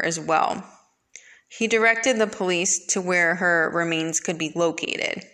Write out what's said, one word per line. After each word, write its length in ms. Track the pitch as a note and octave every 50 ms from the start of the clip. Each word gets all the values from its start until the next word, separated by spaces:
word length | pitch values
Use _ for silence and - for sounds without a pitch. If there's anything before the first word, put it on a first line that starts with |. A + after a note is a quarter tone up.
| -
as 160 | E3 E3 D#3+
well. 420 | D3+ D#3+ D#3+ - - - - - - - - - _ _ _ _ _ _ _ - - - - - _
He 220 | _ - - A3+ G#3
directed 500 | A3+ A3 A3+ A3+ A3+ A3+ - C4 B3 A3
the 80 | G#3+
police 580 | G3+ - - F#3+ F#3 F3+ E3+ F#3 F#3 - - -
to 140 | - - G3+
where 360 | F3+ F3+ F3+ F3 E3+ E3 E3+
her 340 | F3+ F#3+ F3 E3+ E3 D#3+ -
remains 460 | D#3+ E3+ E3+ E3+ E3 D#3+ D#3+ E3 D#3+ -
could 200 | - - E3+ D#3+
be 120 | D#3+ D3+ -
located. 680 | E3+ E3+ E3 D#3+ - - - - - - - - - - -